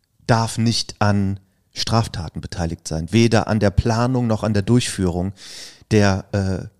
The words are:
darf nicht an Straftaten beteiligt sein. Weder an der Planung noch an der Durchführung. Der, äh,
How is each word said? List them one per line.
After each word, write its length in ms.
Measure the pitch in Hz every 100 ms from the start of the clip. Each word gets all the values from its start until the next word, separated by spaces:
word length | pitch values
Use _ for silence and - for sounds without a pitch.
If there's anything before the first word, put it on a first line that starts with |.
| _ _ -
darf 320 | 113 113 -
nicht 380 | 113 107 - -
an 400 | 104 101 98 98 _ _ _
Straftaten 680 | - - 113 110 - 80 82
beteiligt 480 | 85 - 82 82 -
sein. 240 | 80 80
Weder 340 | 113 113 113 -
an 140 | 110
der 100 | 101
Planung 560 | - 120 113 123 127 120
noch 160 | 110
an 120 | 104
der 80 | 101
Durchführung. 720 | 98 123 - - 92 87 92 - - - - - -
Der, 320 | 107 101 95 -
äh, 340 | 101 95 92 110